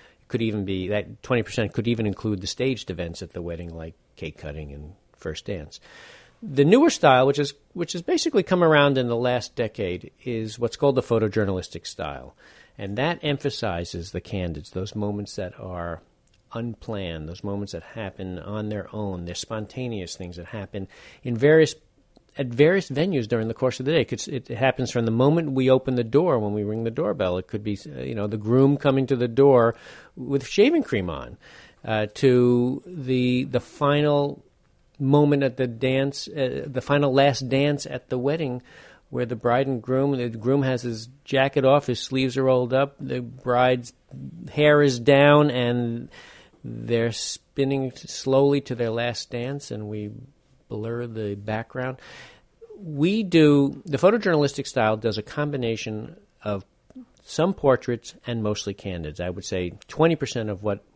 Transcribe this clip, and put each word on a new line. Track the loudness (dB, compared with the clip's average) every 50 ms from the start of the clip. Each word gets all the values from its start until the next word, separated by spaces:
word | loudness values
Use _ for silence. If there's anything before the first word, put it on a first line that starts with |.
| -20 _ _ _ _
Could | -6 -4 -2
even | -2 -2 -2 -2 -4
be, | -4 -4 -4 -4 -2
that | -2 -4 -4 -6 -12 -12 -6
twenty | -2 -2 -2
percent | -2 -2 -4 -4 -4 -2
could | -2 -4 -2
even | -2 -2 -2 -2
include | -4 -4 -4 -4 -4 -4 -4
the | -6
staged | -8 -6 -4 -2 -2 -2 -4 -6 -8
events | -8 -8 -8 -8 -10 -12
at | -14 -12
the | -10 -10
wedding, | -8 -8 -8 -10 -10 -12 -12
like | -12 -14 -14 -16 _ _ _ _
cake | -12 -12 -12 -12
cutting | -12 -14 -12 -12 -12 -12 -12 -14
and | -14 -16 -16 -18 _ _ _ _
first | _ -12 -10 -10 -10 -10
dance. | -10 -10 -10 -10 -14 -18 -20 _ -20 -20 -20 -20 -20 -20 -20 -20 _ _ _ -14
The | -2 2 4 6
newer | 8 8 8 6 6
style, | 4 4 6 6 8 8 6
which | 4 4 2
is, | -2 -4 -6 _ _ _
which | -8 -8 -6 -6 -6
has | -6
basically | -2 -2 0 0 0 0 0 0 2
come | 2 2 4
around | 6 6 6 6 6 6 4
in | 2 0
the | 0 0
last | 0 0 0 0 0 -2 -4 _
decade, | -4 -4 -4 -4 -4 -4 -4 -4 -6 -8 -14 -20 _ -8
is | -6 -6 -4 -6 -6 -6 -4
what's | -4 -4 -2
called | 2 2 2 2
the | 2
photojournalistic | 0 2 2 2 2 2 2 0 0 0 -2 -4 -6 -8 -12 -14 -14
style. | -14 -10 -8 -8 -8 -8 -10 -14 -18 -20 _ _ -20 -20 -20 -20 _ _
And | -12 -10 -8 -4
that | -4 -2 -2 -4 -4 -4
emphasizes | -4 -4 -2 -4 -6 -6 -4 -4 -4 -4 -4 -6 -8 -8 -10 -10 -10
the | -10 -10
candids, | -10 -8 -6 -6 -4 -4 -6 -8 -12 -10
those | -10 -8 -8 -8 -6
moments | -6 -4 -4 -4 -6 -8 -10 -10
that | -10 -10 -10 -10
are | -12 -12 -10 -8 -8 -8 -8 -8 -10 -12 _ _ _ _ _ _ _ _ _ -12
unplanned, | -10 -8 -8 -10 -10 -10 -10 -8 -6 -6 -6 -8 -8 -10
those | -10 -12 -10 -8
moments | -6 -6 -6 -8 -8 -10
that | -12 -14
happen | -14 -12 -10 -10 -10 -10 -10 -10 -10 -10 -10
on | -10 -8 -8 -6 -6 -6
their | -6 -8 -8 -8 -8
own. | -8 -6 -6 -6 -8 -8
They're | -8 -10
spontaneous | -10 -10 -8 -8 -8 -8 -10 -10 -8 -8 -6 -6 -8 -8 -10 -10
things | -12 -12 -12 -12
that | -14 -14
happen | -12 -12 -12 -12 -10 -10 -10 -10 -10 -14 -18 -20 -20 -20 _
in | -8 -6 -2
various, | 2 4 6 8 8 6 6 2 -4 _ _ _ _ _ _ _ _ _ _ _
at | -6 -6
various | 0 2 4 6 6 4 2 0 -2
venues | -2 -2 0 0 0 -2 -2
during | 0 -2 -2 -2 -2
the | -2
course | -2 -2 -2 -2 -2
of | -2
the | 0
day. | 2 2
It | 0
could, | 0 -4 -6 -6
it | -6 -8 -8 -8 -8
happens | -4 0 0 2 2 0 -2 -2
from | -2 -2 0
the | 0
moment | 2 4 4 4 4 2 0 0
we | 0 2 4 4
open | 4 4 4 2 0
the | 0 0
door, | 2 2 2 4 4 2 2
when | 0 0 -2
we | -2 -2
ring | -2 -2 -4 -4
the | -4
doorbell. | -4 -2 -2 -2 -2 -2 -2 0 -2
It | -2 -4
could | -6 -8 -6 -6
be, | -6 -6 -6 -8
uh, | -12 -12 -10
you | -8 -6 -6
know, | -4 -4
the | -4 -4
groom | -4 0 2 4 6 6 6 4
coming | 2 2 0 2 2 0
to | 0 0
the | 0 0
door | 0 4 6 6 8 8 8 6 4 2 -2 -8 -20 -20 -20 -20 -20 _
with | -12 -6 -4 -4 -4 -4
shaving | -2 2 4 4 4 4 2 0
cream | 0 -2 -2 -2 -4
on, | -6 -8 -10 -12 -16 -18 -20 -20 -20 -20 -20 -20 _ _ -6
uh, | -2 -2 -2 -2 -2 -2
to | 2 4 4 6 6 6 6 4 4 2 0 -2 -4 -8
the, | -10 -12 -8 -4 -2 0 0 2 2 0 0 -2
the | -2 -4 -4
final | -4 -6 -4 0 2 2 4 4 4 2 2 2 0 0 -4 -8 -16 _ _ _ _ _ _ _ _ _ _
moment | -4 2 4 6 6 6 6 4 4 2
at | 0 0
the | -2 -2
dance, | -4 -2 -2 0 0 2 2 0 0 -4 -6 -10 -10
uh, | -4 -4 -2 -2 -2 -4 -8
the | -6 -6 -6
final | -2 2 2 2 4 4 4
last | 6 6 4 4 0 -2 -2
dance | 0 2 2 2 0 -2 -6
at | -8 -10 -10 -8
the | -6 -4
wedding, | -2 0 0 -2 -2 -2 -4 -6 -8 -10 _ -20 -20 -20 -20 -20 _ _ _
where | -6 -6 -4
the | -4 -4
bride | -2 0 2 2 2 2
and | 0 -2 -4
groom, | -2 -2 0 0 2 2
the | 0 -2 -2 -6
groom | -6 -4 0 2 2 2 2
has | 0 0 -2 -2
his | -4 -6 -6 -10 -14 -20 _ _
jacket | -2 0 2 2 2 2 2 4
off, | 4 4 4 4
his | 0 -4 -4
sleeves | -4 -4 -2 -2 -2 0 0
are | 0 2
rolled | 2 2 2 2 2 0
up, | 0 0 0 -4
the | -8 -8 -6 -6 -6
bride's | -6 -8 -12 -8 -4 0 2 4 4 4 2 0 -2 -8 -16 _ _ _ -18 -16 -16 -16 -14 -16 -16 -6 0
hair | 4 6 6 6 6
is | 6 4 2 2
down, | 4 6 8 8 8 8 8 8 6 4
and | 2 0 0 0 0 0 -2 -2 -4 -6 -10 -12 -18 -20 -20 -20 -20 -20 -20 _ _ _ -16
they're | -14 -12 -10 -4 -2 0 0 0 -2
spinning | -2 -4 -8 -8 -10 -12 _ _ _ -2 -2 0 0 -2 -2 -4
slowly | -8 -12 -14 -14 -12 -8 -2 2 4 4 4 4 2 2
to | -2 -4 -6
their | -4 -4 -2
last | -2 -2 -4 -4 -4 -6 -10 -10
dance, | -8 -8 -8 -8 -8 -10 -10 -10
and | -10 -10 -8
we | -8 -8 -8 -8 -10 -10 -14 -18 -20 _ _ _ _ _ _ _ -12
blur | -10 -8 -8 -6 -6 -8 -8
the | -8 -8 -6 -6 -6 -6
background. | -6 -6 -6 -6 -6 -6 -8 -8 -8 -6 -6 -8 -10 -14 -20 -20 -20 -20 -20 -20 _ _ _ _ _ -20 -20 -18
We | -16 -12 -8 -4 0 0 0 2 0
do, | 0 2 6 6 8 8 8 6 4 2 -2 -6 -8
the | -6 0
photojournalistic | 4 4 4 4 4 2 2 2 2 2 0 -2 -4 -8
style | -4 -2 0 2 2 2
does | 0 0 -2 -2 -4
a |
combination | -6 -6 -6 -4 -4 -4 -4 -4 -2 -2 -4 -4 -6 -6 -8 -8 -8 -12 -16 -20 _ _ _ _
of | -6 -6 -6 -6 -6 _ _ _ _ _ -20 -20 -20 -20 _ _ _
some | -6 -2 0 0 0 0
portraits | 2 4 4 4 4 2 -2 -6 -6 -6 -12 -20 -14 -10
and | -6 -4 -2
mostly | -2 -2 -2 -4 -6 -8 -8
candids. | -8 -8 -8 -8 -8 -8 -8 -8 -6
I | -6 -6
would | -8 -8 -8
say | -6 -4 -4 -4 -6 -8 -12 -18
twenty | -8 -2 2 2 2 2
percent | 0 -4 -4 -4 -4 -4 -4
of | -6 -6 -4
what | -4 -4 -6 -8 _ _